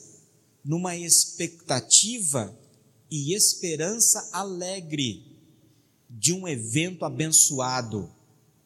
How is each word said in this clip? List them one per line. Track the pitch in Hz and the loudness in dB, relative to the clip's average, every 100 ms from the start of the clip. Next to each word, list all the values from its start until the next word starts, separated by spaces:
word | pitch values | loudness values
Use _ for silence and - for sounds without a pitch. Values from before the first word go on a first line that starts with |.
| - - _ _ _ _ | -20 -20 _ _ _ _
numa | 143 165 180 175 | -4 -2 -2 -4
expectativa | 170 - - - 170 - - 131 - - 208 247 170 139 101 - - _ _ _ _ | 2 2 2 -2 -6 -6 -4 -2 4 4 4 0 -2 -2 -4 -8 -20 _ _ _ _
e | 156 139 | -4 -2
esperança | 202 - - 180 151 165 233 - 208 - | 2 2 2 -4 -2 -2 2 2 2 -2
alegre." | 180 196 180 180 196 160 151 127 90 - - _ _ _ _ _ _ _ | -6 -6 -6 -6 -8 -6 -2 -2 -4 -12 -20 _ _ _ _ _ _ _
De | 117 120 | -2 0
um | 185 185 | 0 -4
evento | 127 110 117 175 185 160 | -6 -2 0 0 -2 -6
abençoado. | 127 160 156 - 135 127 127 117 110 85 - _ _ _ _ | -2 4 4 4 2 0 -2 -2 -6 -6 -12 _ _ _ _